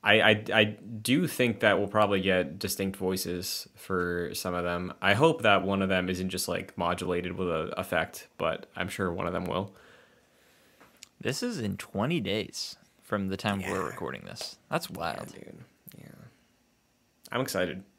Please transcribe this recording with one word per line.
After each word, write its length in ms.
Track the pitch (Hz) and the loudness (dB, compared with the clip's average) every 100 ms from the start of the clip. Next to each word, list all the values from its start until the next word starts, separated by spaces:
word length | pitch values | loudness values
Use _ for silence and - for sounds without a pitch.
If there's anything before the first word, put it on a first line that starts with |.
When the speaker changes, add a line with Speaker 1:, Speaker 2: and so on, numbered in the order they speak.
Speaker 1:
I, 160 | 107 107 | 6 6
I, 220 | 98 104 107 | 8 4 4
I 100 | 110 | 4
do 600 | 107 107 101 113 107 139 180 | 4 2 -12 -8 0 2 2
think 340 | - 123 104 | 2 0 4
that 180 | 110 95 | 4 4
we'll 80 | 101 | 2
probably 320 | 107 104 98 | 4 4 4
get 360 | 92 92 78 87 | 4 2 2 -4
distinct 380 | 98 - 95 92 | -6 -2 -4 -2
voices 720 | 92 92 87 90 90 - - - | -2 -2 -2 -4 -6 -8 -10 -18
for 540 | - 92 87 87 87 | -4 -2 0 -2 -4
some 180 | - 95 | -4 -4
of 100 | 90 | -2
them. 280 | 87 87 90 - | -2 -2 -4 0
I 140 | 98 | 4
hope 280 | 101 160 156 | 6 6 6
that 200 | 110 101 | 6 6
one 180 | 95 98 | 4 2
of 60 | 95 | 2
them 180 | 95 90 | 2 2
isn't 220 | 90 92 | -2 -2
just, 180 | 92 - | -4 -4
like, 280 | 90 95 - | -4 -6 -2
modulated 560 | 87 87 90 87 90 90 | 0 0 0 -2 -2 -4
with 120 | 90 | -2
a 300 | 82 78 - | -2 -2 -4
effect, 480 | 92 85 80 - - _ | -2 0 -2 -6 -18 _
but 280 | 82 - - | -2 -2 -8
I'm 140 | - 92 | -8 -6
sure 240 | - 95 | -2 -4
one 140 | 85 87 | -2 -4
of 60 | |
them 100 | 90 | -2
will. 300 | 90 90 101 - - - - _ _ _ _ _ _ _ - _ - _ | -2 -4 -4 -10 -20 -20 -20 _ _ _ _ _ _ _ -20 _ -20 _
Speaker 2:
This 220 | - 139 | -4 -2
is 180 | 247 208 | -4 -4
in 160 | 107 95 | -4 -4
twenty 440 | - 98 120 170 | -6 -4 -2 0
days 560 | 95 104 92 - - - _ _ | 0 -2 -4 -8 -10 -12 _ _
from 260 | - 104 95 | -4 -2 -2
the 80 | 95 | -2
time 240 | 107 98 | -2 -2
we're 200 | 92 95 | -2 -2
Speaker 1:
Yeah. 60 | 78 | -4
Speaker 2:
recording 360 | - 67 62 | -6 -8 -8
this. 340 | 50 - - - _ | -12 -12 -12 -14 _
That's 220 | 165 - | -6 -6
wild. 420 | - 170 - - | -6 -6 -6 -10
Speaker 1:
Yeah, 100 | - | -16
dude. 200 | - - - _ - - | -18 -20 -20 _ -20 -20
Yeah. 80 | - - - _ _ _ _ _ _ _ _ _ - | -20 -20 -20 _ _ _ _ _ _ _ _ _ -6
I'm 100 | 120 | -4
excited. 420 | 131 - 90 120 - | -2 -2 -2 -4 -14